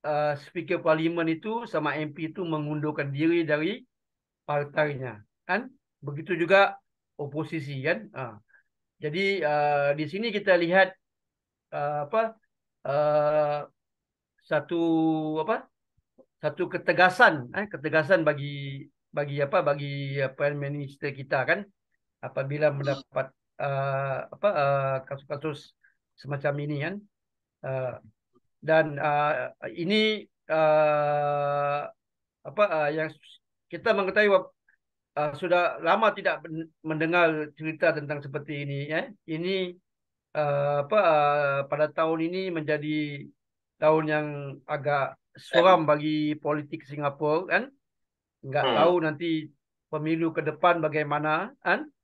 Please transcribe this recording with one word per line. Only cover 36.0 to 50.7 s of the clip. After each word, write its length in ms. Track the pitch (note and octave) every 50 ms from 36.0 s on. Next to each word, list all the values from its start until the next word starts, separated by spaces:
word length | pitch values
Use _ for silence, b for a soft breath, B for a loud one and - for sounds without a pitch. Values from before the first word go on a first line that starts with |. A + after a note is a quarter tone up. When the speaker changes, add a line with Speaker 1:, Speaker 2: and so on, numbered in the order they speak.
| A3+ G#3
Speaker 1:
tidak 320 | G3+ G3 E3+ F#3 D#3+ D3 D3+
men-, 240 | E3 D#3 D#3+ D#3+ - _ _ -
mendengar 640 | D#3 D#3+ D3+ D#3+ D#3+ E3+ F3 E3+ D#3+ D#3 D#3 D3+ D3 _
cerita 400 | - D#3 D#3 D#3 - F#3+ E3 C#3+
tentang 240 | D3+ D3 C#3+ D3+ C#3+
seperti 480 | C#3+ C#3 C3+ D3+ C#3+ - D3+ C#3+ C#3+
ini, 120 | C#3+ C#3 C#3 C#3+ D3
ya. 160 | D#3 E3+ A#3+ C#4 - _ _ -
Ini, 400 | D#3 D#3+ E3+ F#3 G3 F#3+ F#3 F3+ F3 F3+ _ _ _ _ _ _ _ _ _ _ _
eh, 400 | D3+ D3+ D3 C#3+ C#3+ C#3+ C#3+ C#3+ C#3+ C#3
apa, 160 | - G#3+ G#3+ G3 E3+ D#3
eh, 460 | D3+ D3 D3 D3 D3 C#3+ C#3 C#3 C#3 C#3 -
pada 160 | D3+ C#3+ D3+
tahun 320 | D3+ - - D#3+ D#3+ E3 D#3+ E3
ini 140 | E3+ F3+ F#3+ F#3+ F#3
menjadi 720 | E3+ D#3+ D3+ C#3+ D3+ D3+ D3 D3+ D3+ D3+ D3+ D3 C#3+ C#3 C#3 - _ _ _ _ _ _ _ _ _ _
tahun 260 | D#3 D#3 D#3 D#3+ D#3 D3+
yang 160 | D3+ D3+ D3+ D3+ D3 C#3+ C#3+ C#3 C#3 C#3+ _
agak 480 | - D3+ C#3+ C3+ D3 C#3+ C#3 C3 - - _ _ _ _
suram 480 | - - - - F3 E3+ F#3 F#3 E3+ D#3
bagi 480 | D3 D3+ D3 D3 D#3 D3+ D3+ D3+ D3+ D3+ D3
politik 440 | - D3 D3+ D3+ C#3 C#3+ - - -
Singapura, 640 | - C#3+ D3 D3 C#3+ C#3 - D#3+ D3+ D3+ E3 F#3+
kan. 160 | D#3+ D#3+ F#3+ A#3+ C#4+ _ _ _ _ _ _ _ _ _ _ _ _ _ _ -
Nggak 220 | C3+ C3 C#3+ C#3
Speaker 2:
Hmm. 80 | C3 A#2 C#3+
Speaker 1:
tahu 140 | D#3 F3 F3+ F3
nanti 280 | D#3+ D#3 D3+ C#3 E3+ E3+ D#3+ D#3 D3+ - _ _ _ _ _ _ _ _
pemilu 380 | D#3 D3+ D3+ D#3 E3 D#3+ E3+ D#3+ D#3+
ke 60 | E3 D3+
depan 400 | D#3 D3+ - - F3